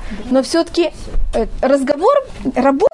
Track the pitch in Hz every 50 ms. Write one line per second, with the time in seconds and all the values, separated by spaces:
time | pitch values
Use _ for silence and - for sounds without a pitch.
0 | - - 226 196 - 247 254 269 262 - - 330 330 330 - 349 339 311 - -
1 | - - - - - - - 240 226 - - - - 247 277 277 269 254 294 285
2 | 349 480 571 571 523 - - - - 269 - 254 247 277 269 277 403 571